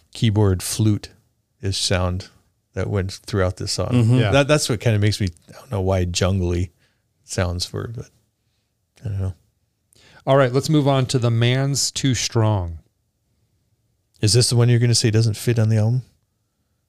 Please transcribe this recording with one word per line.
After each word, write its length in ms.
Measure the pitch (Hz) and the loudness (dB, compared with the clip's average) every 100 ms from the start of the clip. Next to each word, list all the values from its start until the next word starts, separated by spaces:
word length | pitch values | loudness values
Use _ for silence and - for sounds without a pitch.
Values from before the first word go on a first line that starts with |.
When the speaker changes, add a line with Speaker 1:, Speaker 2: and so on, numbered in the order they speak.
| _ | _
Speaker 1:
keyboard 500 | - 117 107 101 90 | -4 0 2 2 0
flute-ish 1160 | - - 107 101 - - _ _ _ _ 98 - | -2 -2 0 0 -4 -20 _ _ _ _ -8 -6
sound 500 | - 90 90 92 - _ _ _ _ | -2 -2 -2 -4 -10 _ _ _ _
that 140 | - 101 | -8 -4
went 240 | 101 90 | -4 -4
throughout 440 | - - 101 92 - | -8 -6 -2 -2 -2
this 160 | 101 | -6
song. 160 | - 92 | -6 -2
Speaker 2:
Mm-hmm. 240 | 123 113 123 | 2 4 4
Speaker 3:
Yeah. 140 | 104 | 2
Speaker 1:
That, 160 | 139 139 | 2 2
that's 200 | 151 - | 0 0
what 120 | 113 | -2
kind 160 | 120 104 | 0 2
of 40 | |
makes 180 | 104 - | 0 0
me, 80 | 95 - _ | -4 -6 _
I 40 | |
don't 180 | - - | -20 -8
know 100 | 107 | -4
why 240 | 92 95 | -2 0
jungly 680 | 90 87 92 98 87 90 92 _ _ _ _ _ | -2 0 0 0 0 -2 -4 _ _ _ _ _
sounds 400 | _ - 90 87 | _ -6 -4 -4
for, 240 | - 101 107 | -8 -8 -10
but 180 | 117 - _ _ _ _ _ _ _ _ _ | -12 -16 _ _ _ _ _ _ _ _ _
I 40 | 107 | -8
don't 120 | 98 | -6
know. 140 | 95 - _ _ _ _ _ _ _ - 147 | -6 -8 _ _ _ _ _ _ _ -10 0
Speaker 3:
All 100 | 139 | 2
right, 160 | 127 | 4
let's 160 | 131 139 | 0 2
move 180 | 151 143 | 2 2
on 200 | 135 123 | 0 0
to 120 | 131 | 0
The 120 | 120 | 0
Man's 600 | 117 120 131 139 139 - | 2 2 0 0 -2 -4
Too 240 | - 139 | -2 -2
Strong. 680 | 117 - 117 110 104 87 82 - _ _ _ _ _ _ _ _ _ _ _ _ _ | -2 -2 0 2 0 -4 -10 -18 _ _ _ _ _ _ _ _ _ _ _ _ _
Speaker 1:
Is 140 | 113 | 2
this 160 | 120 117 | 2 2
the 60 | 120 | 2
one 120 | 120 | 4
you're 100 | 120 | 4
gonna 140 | 120 | 2
say 160 | 113 117 | 2 2
doesn't 280 | 110 113 104 | 2 2 0
fit 200 | - 117 | -2 0
on 120 | 110 | 2
the 80 | 110 | 2
album? 240 | 110 127 - _ _ _ _ _ _ _ | 2 0 -4 _ _ _ _ _ _ _